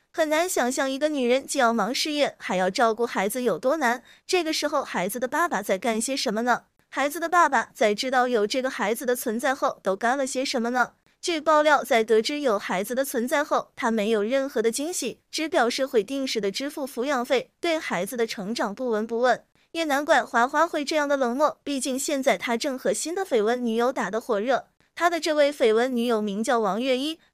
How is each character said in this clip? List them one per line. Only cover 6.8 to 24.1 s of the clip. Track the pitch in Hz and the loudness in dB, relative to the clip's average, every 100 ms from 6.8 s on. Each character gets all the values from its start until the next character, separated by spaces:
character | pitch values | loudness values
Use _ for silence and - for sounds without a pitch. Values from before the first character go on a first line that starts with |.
| _ | _
孩 | 294 285 | -4 -2
子 | 320 | -2
的 | 330 | 0
爸 | 349 311 | 4 4
爸 | 247 220 | 2 -2
在 | - 214 | 0 2
知 | 208 262 | 2 0
道 | 254 254 | 2 2
有 | 240 208 | 2 0
这 | 269 | 0
个 | 254 | -2
孩 | - 208 | -2 -2
子 | 233 | -2
的 | 254 | -2
存 | 247 247 220 | -2 -2 -2
在 | 285 | -2
后 | 269 277 - | 0 -2 -2
都 | 285 | -2
干 | 196 233 277 | 0 0 0
了 | 262 | -2
些 | - | -2
什 | 269 247 | -2 -2
么 | 226 | 0
呢？ | 247 233 _ _ _ | 0 -2 _ _ _
据 | - 320 | -4 0
爆 | 311 302 | 4 4
料， | 302 277 | 6 4
在 | 240 233 | 4 2
得 | 220 220 | 4 2
知 | 226 294 | 2 0
有 | 277 208 | 0 0
孩 | - 185 | -2 -4
子 | 208 | -2
的 | 254 | -4
存 | - 247 254 | -2 -2 0
在 | 294 | 0
后， | 302 262 - - | 0 -2 -2 -4
他 | 240 | -2
没 | 226 208 | 0 2
有 | 220 | 0
任 | 208 269 269 | 2 0 0
何 | 247 | 0
的 | 226 | 0
惊 | 226 302 | -2 -4
喜， | 359 247 - _ | -4 -6 -8 _
只 | - 208 | -6 0
表 | 320 240 | 2 2
示 | 262 | 0
会 | 262 240 | 0 0
定 | 196 277 262 | 0 -2 -4
时 | 226 | -2
的 | 202 | -4
支 | 202 277 | -4 -6
付 | 302 262 | -6 -8
抚 | 233 | -4
养 | 269 262 | -2 -2
费， | 247 254 - _ | 0 -2 -2 _
对 | 339 320 | -2 -2
孩 | - 190 196 | -2 -4 -4
子 | 240 | -2
的 | 226 | -4
成 | - 196 | -4 -6
长 | 240 233 | -4 -4
不 | 208 254 | -4 -2
闻 | 214 226 | -2 -2
不 | 233 | 0
问。 | 254 220 _ _ _ | 2 0 _ _ _
也 | 330 | -6
难 | 320 277 | -2 0
怪 | 302 285 | 2 2
华 | 226 240 247 | 2 2 2
华 | 302 330 | 2 0
会 | 320 | 0
这 | 277 311 | -2 0
样 | 285 | 0
的 | 277 | 0
冷 | 240 254 | 0 2
漠， | 302 - | 0 0
毕 | - 269 | -6 -4
竟 | 277 262 | -4 -4
现 | 302 277 | -2 0
在 | 262 214 | 2 0
他 | - 233 | 0 -2
正 | 294 254 | -2 -2
和 | - | -2
新 | - 302 | -2 -4
的 | 359 | -4
绯 | 381 247 | 0 2
闻 | 208 247 | 2 0
女 | 240 220 | 0 0
友 | 247 | 0
打 | 277 226 | 0 -4